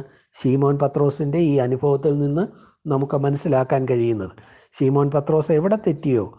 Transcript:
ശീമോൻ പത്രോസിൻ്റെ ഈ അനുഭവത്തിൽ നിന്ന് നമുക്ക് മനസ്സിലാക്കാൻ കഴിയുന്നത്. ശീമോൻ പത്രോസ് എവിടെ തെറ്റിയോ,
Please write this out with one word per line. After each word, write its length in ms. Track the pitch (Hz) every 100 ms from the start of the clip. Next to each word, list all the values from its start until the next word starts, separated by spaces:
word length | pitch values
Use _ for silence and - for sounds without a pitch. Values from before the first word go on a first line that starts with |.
| 139 _ _ -
ശീമോൻ 380 | 135 135 139 143
പത്രോസിൻ്റെ 600 | 139 151 143 143 147 160
ഈ 160 | 165 143
അനുഭവത്തിൽ 560 | 123 127 147 139 147 143
നിന്ന് 260 | 143 147 220 - - _ 156
നമുക്ക് 300 | 135 139 143
മനസ്സിലാക്കാൻ 640 | 143 143 170 131 131 139
കഴിയുന്നത്. 480 | 131 123 117 110 92 - - - _
ശീമോൻ 340 | - 135 139 143
പത്രോസ് 420 | 143 147 156 147
എവിടെ 240 | 156 190 214
തെറ്റിയോ, 480 | 185 151 147 120 92